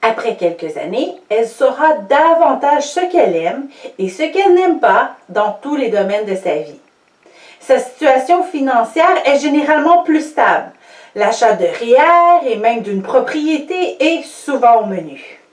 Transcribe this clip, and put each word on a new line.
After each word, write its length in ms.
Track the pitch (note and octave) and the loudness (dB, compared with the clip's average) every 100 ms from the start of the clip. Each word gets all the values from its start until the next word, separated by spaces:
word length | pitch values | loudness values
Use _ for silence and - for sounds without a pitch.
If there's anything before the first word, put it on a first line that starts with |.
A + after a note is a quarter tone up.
Après 340 | A#3 A3+ G#3+ G#3 | 0 -2 -6 -2
quelques 420 | F3 E3 D#3+ D3+ | -4 -4 -10 -10
années, 380 | D#3 A3 F4 - _ | -8 -4 -6 -8 _
elle 180 | G#3+ A3+ | -2 -2
saura 460 | - C4 C4 D#4 D4+ G3+ | 0 -2 2 0 0 0
davantage 720 | C#4 D#4+ E4 D#4+ - C#4 D4 | 2 4 4 2 2 0 0
ce 160 | - - | -2 -4
qu'elle 360 | F4+ E4+ F#3+ E3 | -2 0 0 0
aime 320 | E3 - C#4 - - - | -4 -6 -12 -16 -20 -8
et 120 | F#3+ | -8
ce 140 | - | -4
qu'elle 300 | D#4 F#4+ G4 | -6 0 2
n'aime 260 | F4+ F#4 D#4 | 4 2 2
pas 320 | - - - - _ | 2 2 0 -8 _
dans 240 | F#3+ G#3+ G3+ | -4 -2 -4
tous 140 | C#4 D4 | -8 -4
les 140 | B3 | -2
domaines 360 | G3+ F#3+ G#3 G#3 | -2 -2 -2 -4
de 100 | F#3 | -6
sa 200 | F3+ D#3+ | -4 -6
vie. 240 | D3+ C3+ _ _ _ _ _ _ - - | -6 -16 _ _ _ _ _ _ -20 -20
Sa 200 | - B3+ | -2 0
situation 640 | - - D#4 C4 - F4 | 0 -4 0 2 2 0
financière 800 | F4+ D#4 C4+ B3 A#3 - E4+ F4 - | 0 -4 -2 0 0 2 2 2 0
est 140 | C#4 | 0
généralement 640 | D4 D4 C#4+ D4+ D4+ F4 | 0 0 2 0 4 2
plus 180 | F4 D#4 | 2 0
stable. 500 | - - G#3+ F3 - - _ - - G3+ | -2 -2 0 0 -4 -18 _ -20 -16 -4
L'achat 380 | G#3 A3+ A#3 | -2 2 0
de 120 | G3+ F3 | 2 -2
R 180 | - | -4
E 120 | A#3 B3+ | 2 4
R 500 | D#4 F4 E4+ F4 C#4 | 6 4 6 4 2
et 100 | G#3+ | -2
même 240 | A3+ A#3 | 0 -2
d'une 200 | G3 G3 | -4 -6
propriété 1000 | F#3+ C4 - D#4 D4+ D4+ C#4+ F#4 F4+ F#4 | 0 0 0 -4 -2 -2 -4 -4 -4 0
est 200 | D#4 E4 | -2 -2
souvent 580 | - - - C4+ A#3 A#3 | -6 -16 -6 0 4 4
au 40 | G3+ | 2
menu. 540 | F#3 D#3+ C#3 - - _ | -8 -10 -16 -20 -20 _